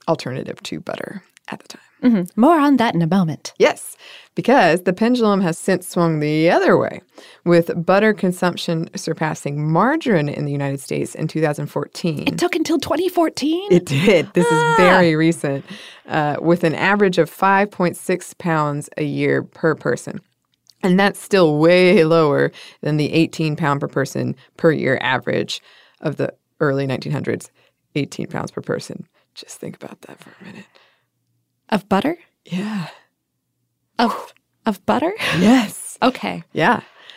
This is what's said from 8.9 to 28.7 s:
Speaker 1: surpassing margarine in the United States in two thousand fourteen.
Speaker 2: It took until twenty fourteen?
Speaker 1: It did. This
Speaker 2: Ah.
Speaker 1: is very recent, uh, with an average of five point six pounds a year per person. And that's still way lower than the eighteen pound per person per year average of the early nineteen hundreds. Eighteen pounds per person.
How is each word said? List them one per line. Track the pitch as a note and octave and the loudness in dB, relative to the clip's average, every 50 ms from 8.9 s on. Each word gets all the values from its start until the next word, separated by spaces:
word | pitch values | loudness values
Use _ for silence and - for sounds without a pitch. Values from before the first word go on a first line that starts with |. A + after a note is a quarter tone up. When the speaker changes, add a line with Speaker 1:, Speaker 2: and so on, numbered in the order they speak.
| - | -10
Speaker 1:
surpassing | F3 - E3 D#3 - D#3+ D#3 D#3+ - - C#3+ C#3+ D3 D3+ D#3 | -10 -6 -6 -4 -4 -4 -4 -4 -6 -8 -8 -6 -4 -2 0
margarine | D#3+ E3+ G#3 B3+ D4+ E4 - C4 G#3 D#3+ D3 D3 | 2 2 4 2 2 0 0 0 2 2 0 0
in | - - D3 | -4 -4 -6
the | C#3+ | -4
United | C#3+ C#3+ C#3 C#3 C#3 C#3 | -4 -4 -4 -4 -6 -6
States | - - D3+ C#3+ - - - | -8 -6 -6 -4 -4 -6 -6
in | - D#3 | -8 -8
two | E3 - D#3 | -4 -2 -2
thousand | D#3+ D3+ D3 - D3 | -2 -2 -2 -4 -8
fourteen. | D3+ - D3 D3 - - - - E3+ D3+ C#3+ D3+ | -6 -6 -8 -8 -8 -10 -6 -6 -4 -4 -4 -4
Speaker 2:
It | - D#3+ | -4 -4
took | E3 E4+ F4 F4 | -2 -4 -2 -2
until | E4+ D#4 - E4 | -2 -2 -2 -2
twenty | C#4 - - D#4+ D#4 F#4 F4+ | -2 -2 -2 -2 -2 -2 -2
fourteen? | - F4 E4 D#4 - - C4 D4+ D#4+ F4+ G4 G#4 | 0 0 0 0 -2 -4 -4 -2 -2 -2 0 2
Speaker 1:
It | F#3 F3 F3+ | 2 2 2
did. | - C#3+ C3+ F3 A3 G3 D#3+ C3+ - - | 0 -2 0 4 4 4 4 2 0 0
This | F3+ F3+ - | 0 2 2
Speaker 2:
Ah. | D#3+ D#3+ - - | 2 2 2 2
Speaker 1:
is | A#4 | 2
very | A4+ F3+ F3+ F#3 F#3 F3 E3 D#3 | 4 4 4 6 6 4 4 4
recent, | D#3 D#3+ E3 E3 - - D3 C#3 C#3 - - G3 - - - - - _ | 4 2 2 2 0 -2 -4 -4 -6 -8 -12 -18 -18 -18 -20 -20 -20 _
uh, | - - D#3 D3 D3 C#3+ - | -4 -2 -2 0 0 -2 -2
with | - D#3+ F3 F3 - | 2 2 2 2 2
an | D#3+ C#3+ | -2 -2
average | - C#3+ F#3+ G3+ G3+ G#3 F#3+ F#3 | 0 0 2 2 4 2 2 4
of | F3 D#3 D#3 | 2 0 0
five | - - F#3+ G3 G3 G3 G3+ G3+ | 0 0 2 2 4 4 2 0
point | - - F3+ E3+ - | -2 -2 -2 -2 -2
six | - - - F#3 F3+ - - - | -4 -4 -4 -4 -4 -4 -12 -16
pounds | - - F3 D#3+ D#3 D3+ D3 C#3+ D3 C#3+ - - | -8 -4 -2 0 0 0 -2 -2 -6 -8 -8 -6
a | - D#3 | -6 -6
year | C#3+ C#3 C#3 C#3+ C#3+ C3+ C3+ | -4 -2 -2 0 0 0 0
per | C3 - _ - - D#3+ D3 | -2 -6 _ -2 -2 -2 -2
person. | D3 - D3 - - - - - - _ _ _ _ _ _ _ _ _ _ _ - - | 0 -2 -4 -4 -4 -6 -12 -14 -16 _ _ _ _ _ _ _ _ _ _ _ -4 0
And | F#3 F3+ F#3+ | 2 4 4
that's | G3 G3 - - | 4 2 0 -2
still | - - G#3 F#3+ F3 D#3 D3+ | -6 0 2 4 4 4 4
way | D3 D#3 E3+ F3+ F3+ F#3 F3+ F3+ G3 D#3+ | 4 4 6 6 6 6 6 6 6 4
lower | D#3 E3 E3 D#3 D3 C#3 C#3 C#3 C#3+ - - - - - - | 4 4 4 4 2 2 2 0 -2 -2 -8 -20 -20 -16 -8
than | - D3+ D3+ | -6 -2 -2
the | D3+ D3 - | 0 0 0
eighteen | - D#3+ E3 - - - D#3+ D#3 D3 | 2 2 0 0 0 -4 -4 -4 -4
pound | D3+ E3+ C#3+ C#3+ C#3+ | -2 -2 -2 -2 -2
per | D3 | -4
person | C#3+ - C#3 C3+ - - C3+ B2+ B2+ C3+ _ _ _ _ | -4 -4 -4 -4 -4 -4 -6 -6 -6 -8 _ _ _ _
per | - - E3 | 0 2 2
year | D3+ C#3 B2 C3 C3 - | 2 2 0 -2 -2 -2
average | - B2+ C3 B2 - - C3 B2 D3 - - - _ _ _ _ _ _ _ _ | -2 -2 -2 -2 -2 -2 -2 -2 -4 -4 -8 -12 _ _ _ _ _ _ _ _
of | - D#3 C#3 | -8 -6 -4
the | - C3 - - _ _ _ _ - | -4 -6 -8 -8 _ _ _ _ -4
early | - C#3+ C3+ C#3 C#3 | -2 -2 -2 -2 -2
nineteen | C3 B2+ - - C#3+ | -4 -4 -6 -4 -6
hundreds. | D3+ C#3 - - A2+ - - - _ _ _ _ _ _ _ _ - | -6 -4 -4 -4 -6 -6 -8 -14 _ _ _ _ _ _ _ _ -6
Eighteen | D3+ C#3 - - - - | -6 -6 -6 -6 -10 -10
pounds | - - - - - | -8 -8 -8 -8 -8
per | - - | -10 -12
person. | - - | -6 -6